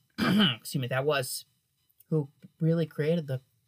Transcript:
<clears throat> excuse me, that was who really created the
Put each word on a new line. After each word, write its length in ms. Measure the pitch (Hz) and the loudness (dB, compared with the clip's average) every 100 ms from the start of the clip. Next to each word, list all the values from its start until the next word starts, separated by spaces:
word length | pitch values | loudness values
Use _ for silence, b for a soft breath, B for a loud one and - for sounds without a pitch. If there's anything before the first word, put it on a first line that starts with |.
<clears throat> 160 | _ - | _ -4
excuse 640 | - 202 180 113 - 147 | 2 4 2 0 -6 -4
me, 60 | 127 | -2
that 180 | 131 143 | -2 0
was 380 | 143 131 - - _ _ _ _ _ _ | 0 -2 -8 -14 _ _ _ _ _ _
who 180 | 156 143 _ - _ | -2 -2 _ -20 _
really 260 | 160 165 156 | 0 2 0
created 420 | - 147 175 139 | -2 0 0 -2
the 120 | 131 - _ | -8 -8 _